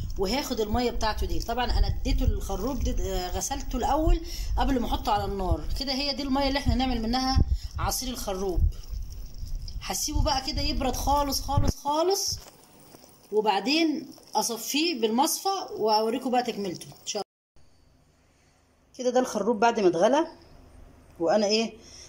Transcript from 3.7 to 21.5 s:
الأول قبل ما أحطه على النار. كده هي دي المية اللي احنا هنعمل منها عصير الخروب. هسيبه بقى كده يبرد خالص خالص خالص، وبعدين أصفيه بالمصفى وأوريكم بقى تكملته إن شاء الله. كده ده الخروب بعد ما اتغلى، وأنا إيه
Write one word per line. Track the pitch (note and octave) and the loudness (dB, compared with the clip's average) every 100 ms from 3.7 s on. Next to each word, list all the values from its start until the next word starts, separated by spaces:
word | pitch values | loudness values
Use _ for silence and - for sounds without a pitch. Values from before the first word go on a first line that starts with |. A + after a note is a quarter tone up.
| - | -2
الأول | D3+ C#4+ D#4+ - - - - - | 2 2 4 2 2 -6 -2 0
قبل | B3+ B3+ | 2 2
ما | G#3+ | 0
أحطه | G#3+ - | -2 0
على | G#3 G3 | 0 0
النار. | G3 F#3 E3 - - | -2 0 0 0 -4
كده | C4+ | -2
هي | C4 C#4+ | -2 -2
دي | B3+ | -4
المية | C#4 C4+ C#4 | -2 0 2
اللي | C#4 | 0
احنا | - | 0
هنعمل | A#3 C4 A#3 | 2 2 0
منها | A3 B3+ C4 C4 - - - - | 0 0 2 4 4 2 -2 -4
عصير | F3+ - B3+ | -4 -2 -6
الخروب. | A#3 G#3+ F#3+ G3 E3+ - - - - - - - - - - - - | -6 -6 -4 0 2 2 0 -10 -10 -10 -12 -12 -10 -8 -8 -8 -10
هسيبه | - C#4 - D4+ | -6 -6 -2 0
بقى | D4+ C4+ | 2 2
كده | D4+ C#4+ | -2 -4
يبرد | C#4+ B3+ C4 C4 | -2 -2 -2 -2
خالص | C4+ C#4+ C#4+ C4 | 0 2 2 -2
خالص | - C#4+ C#4+ - | 0 2 2 0
خالص، | C#4+ D4+ F4+ G4 - - - - - - - - - - - | -2 0 2 0 -2 -6 -12 -20 -20 -20 -20 -20 -20 -20 -4
وبعدين | G#3 G#3 G3 G3+ D#4 D#4+ C4 - - - - | 0 2 2 2 2 2 0 -6 -18 -6 -2
أصفيه | G#3+ A3+ - C#4 E4+ C4 | -2 -4 -2 0 0 0
بالمصفى | A3 A#3 D#4 - G4 F#4+ - - | 0 2 2 0 -2 -2 -4 -2
وأوريكم | G#3+ G#3+ A3 B3+ B3+ | 2 2 2 0 0
بقى | B3 | 0
تكملته | A#3+ F#3+ G3 D3 C#3+ | 0 -4 -6 -8 -12
إن | - - | -16 -8
شاء | G#3 | -8
الله. | - _ _ - - _ _ _ _ _ _ _ _ _ _ _ _ - | -8 _ _ -20 -20 _ _ _ _ _ _ _ _ _ _ _ _ -4
كده | B3 | 0
ده | B3 | 2
الخروب | B3+ G#3+ G3 A3 | 2 0 0 4
بعد | A#3 A3 | 4 6
ما | F#3 | 4
اتغلى، | E3 G#3 C#4 E4 - - - - - - - - - | 6 4 4 2 -4 -20 -20 -20 -20 -20 -20 -20 -4
وأنا | E3 G#3 | 2 4
إيه | G#3 | 4